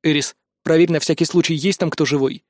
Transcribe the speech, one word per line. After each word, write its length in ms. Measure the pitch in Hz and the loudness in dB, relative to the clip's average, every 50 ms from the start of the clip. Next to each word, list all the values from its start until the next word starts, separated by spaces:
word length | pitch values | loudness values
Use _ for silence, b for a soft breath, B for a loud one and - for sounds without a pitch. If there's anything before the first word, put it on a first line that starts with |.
| - | 0
«Эрис, 320 | 160 151 147 131 - - _ _ _ _ _ | 0 0 0 -2 -4 -8 _ _ _ _ _
проверь 300 | _ - 160 165 175 165 | _ 0 4 4 4 2
на 80 | 165 151 | 2 -2
всякий 260 | - - 160 - 170 | 0 -2 0 0 0
случай, 280 | - - 180 156 - 165 | 2 2 0 0 0 -2
есть 260 | 143 139 196 185 - | -2 0 -2 0 0
там 100 | 185 160 | -2 -4
кто 160 | - - 156 | -2 -2 -2
живой». 380 | 127 143 143 135 131 - - _ | 0 0 -2 -2 -2 -4 -8 _